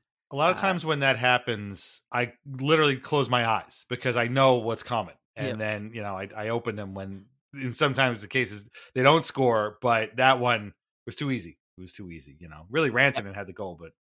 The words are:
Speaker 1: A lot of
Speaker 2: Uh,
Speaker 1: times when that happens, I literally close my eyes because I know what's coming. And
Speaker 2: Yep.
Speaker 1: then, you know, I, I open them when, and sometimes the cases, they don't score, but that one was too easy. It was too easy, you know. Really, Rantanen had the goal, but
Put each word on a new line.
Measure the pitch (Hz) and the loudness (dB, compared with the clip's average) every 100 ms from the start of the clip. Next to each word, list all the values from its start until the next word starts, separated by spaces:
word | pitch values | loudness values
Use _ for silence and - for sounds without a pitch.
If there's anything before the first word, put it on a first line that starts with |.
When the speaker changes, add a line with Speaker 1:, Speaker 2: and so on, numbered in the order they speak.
| _ _ _ | _ _ _
Speaker 1:
A | 135 | 0
lot | 160 | 2
of | 196 | 2
Speaker 2:
Uh, | |
Speaker 1:
times | 196 180 160 | 0 0 -2
when | 147 | 2
that | 139 120 | 2 4
happens, | 127 123 - 110 101 98 - - _ | 4 2 0 -6 -8 -12 -14 -16 _
I | 123 123 - 143 | -4 -4 -6 -14
literally | 131 139 160 151 131 | -4 4 4 4 0
close | - 147 120 | 0 0 2
my | 123 117 | 2 2
eyes | 107 - - - | 0 -4 -16 -10
because | 120 131 120 | -4 0 0
I | 117 | 2
know | 131 135 | 4 6
what's | 123 110 113 | 6 2 -4
coming. | - 120 90 - _ - | -4 -4 -4 -10 _ -8
And | 107 | -6
Speaker 2:
Yep. | 113 | -4
Speaker 1:
then, | 107 107 107 | -4 -6 -8
you | 117 | -10
know, | 101 92 | -8 -8
I, | 98 | -8
I | 107 107 | -8 -4
open | 117 113 107 | -4 -4 -8
them | 101 | -8
when, | 98 95 98 101 _ _ | -10 -10 -12 -18 _ _
and | 139 131 | -10 -8
sometimes | 113 147 135 131 113 | 0 0 2 0 0
the | 101 | -2
cases, | 131 110 104 101 - - | -2 -2 -6 -16 -20 -8
they | 131 | 4
don't | 135 160 | 6 6
score, | 147 - 127 113 107 - | 4 0 2 2 0 -2
but | 127 117 110 120 | 2 2 0 4
that | 131 131 | 4 6
one | 120 117 101 - _ _ - | 2 0 -4 -16 _ _ -12
was | - | -6
too | 147 | -4
easy. | 127 85 - _ - | -4 -6 -16 _ -18
It | |
was | 92 | -16
too | - 95 | -14 -14
easy, | 82 71 71 | -14 -18 -20
you | 85 | -18
know. | 78 85 | -18 -6
Really, | 135 151 | -2 0
Rantanen | 117 139 135 98 | 2 2 0 -6
had | 98 98 | -10 -12
the | |
goal, | 92 98 82 | -10 -10 -12
but | 82 - | -18 -20